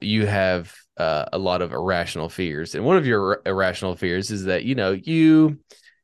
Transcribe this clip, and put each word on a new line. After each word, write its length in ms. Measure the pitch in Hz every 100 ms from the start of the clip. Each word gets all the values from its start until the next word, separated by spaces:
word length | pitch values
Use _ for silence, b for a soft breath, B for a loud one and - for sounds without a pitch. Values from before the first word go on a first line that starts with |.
you 260 | 101 107 104
have, 480 | 101 95 90 85 - _ -
uh, 300 | 80 78 -
a 60 | -
lot 240 | 92 90
of 100 | 87
irrational 560 | 62 92 87 85 82 82
fears. 460 | - 87 73 85
And 100 | 76
one 120 | 117 185
of 100 | 139
your 280 | 110 95
ir-, 80 | 104 95
irrational 480 | 95 92 90 95
fears 360 | 87 90 90 104
is 120 | 104 92
that, 180 | 90
you 100 | 117
know, 160 | 131 95
you 680 | 95 160 160 156 160 156 143 _ b b b